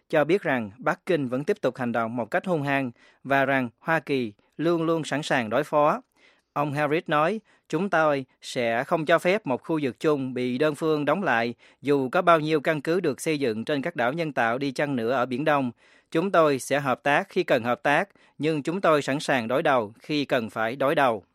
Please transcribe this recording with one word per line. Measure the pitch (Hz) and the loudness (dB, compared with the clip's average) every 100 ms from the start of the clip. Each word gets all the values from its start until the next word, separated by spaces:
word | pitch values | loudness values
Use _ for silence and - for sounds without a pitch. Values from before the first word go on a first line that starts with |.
| _ | _
cho | 160 147 | 0 2
biết | 196 | 0
rằng | 165 131 107 101 | 0 -2 -4 -6
Bắc | - 175 - | -4 -4 -2
Kinh | 165 131 | -2 0
vẫn | 127 | -4
tiếp | 147 - | -4 -2
tục | 135 117 | -2 -2
hành | 120 | -4
động | 117 113 123 | -2 -2 -4
một | 110 | -4
cách | 180 190 | -4 -2
hung | 170 | -2
hăng | 143 139 135 - _ _ | 0 -2 -4 -10 _ _
và | 127 139 135 | -2 0 2
rằng | 135 123 - | 0 -2 -8
Hoa | - 160 | -2 -2
Kỳ | 151 139 117 104 _ - | 0 -4 -4 -10 _ -4
luôn | 151 170 | 0 0
luôn | 165 165 | 0 -2
sẵn | 143 135 | -2 -6
sàng | 156 143 113 | 0 -2 0
đối | 113 | -2
phó. | 151 151 147 214 - _ _ _ _ | 0 2 2 2 -6 _ _ _ _
Ông | - 147 | -6 -4
Harris | 143 151 160 175 | -2 0 -2 0
nói, | 151 156 220 - _ _ | 0 0 -2 -10 _ _
"Chúng | 156 196 | -4 0
tôi | 165 156 143 131 _ | 2 2 0 -4 _
sẽ | - - 117 117 | -10 -4 -2 -2
không | 139 170 151 | 0 -2 2
cho | 170 | 2
phép | 180 202 - | 4 0 0
một | 127 | -4
khu | - 160 | -2 -2
vực | 139 113 | -2 -2
chung | 160 147 131 | 0 0 -2
bị | 123 123 123 | -4 -4 0
đơn | 156 147 | 0 0
phương | 160 151 147 | -2 0 0
đóng | 165 | 0
lại, | 185 117 117 117 - _ | 2 0 0 -6 -16 _
dù | 127 143 131 | 0 0 2
có | 175 | 2
bao | 175 165 | 6 4
nhiêu | 151 156 | 4 0
căn | 156 156 | 0 -2
cứ | 147 175 | 0 0
được | 175 123 | 0 -2
xây | - 151 | -2 0
dựng | 135 107 113 | 0 -2 -2
trên | 147 | -2
các | 143 165 | -4 -2
đảo | 120 | -2
nhân | 156 160 | 0 -4
tạo | 135 117 120 | 0 0 0
đi | 139 | -4
chăng | 131 147 135 | -2 -2 0
nữa | 113 | 0
ở | 131 127 | 0 -2
Biển | 123 156 | -2 0
Đông. | 143 127 - _ _ _ | 0 0 -6 _ _ _
Chúng | 160 190 | -2 2
tôi | 180 156 135 | 4 4 2
sẽ | - 135 | 0 -2
hợp | 139 120 | 0 -2
tác | 143 147 196 | 2 0 0
khi | - | -4
cần | 175 147 | 0 0
hợp | 117 120 | 0 -2
tác, | 151 147 202 _ _ _ | 2 0 0 _ _ _
nhưng | 147 156 | -2 -2
chúng | 135 180 | -2 0
tôi | 190 151 | 2 2
sẵn | 139 139 | 2 -4
sàng | - 135 113 | 0 -2 0
đối | 127 | 0
đầu | 165 131 104 110 | 2 0 0 -10
khi | - 151 135 | -6 -4 0
cần | 139 110 | -2 -2
phải | 117 110 135 | -4 -4 -2
đối | 135 156 | 0 2
đầu." | 135 110 - | 2 0 -8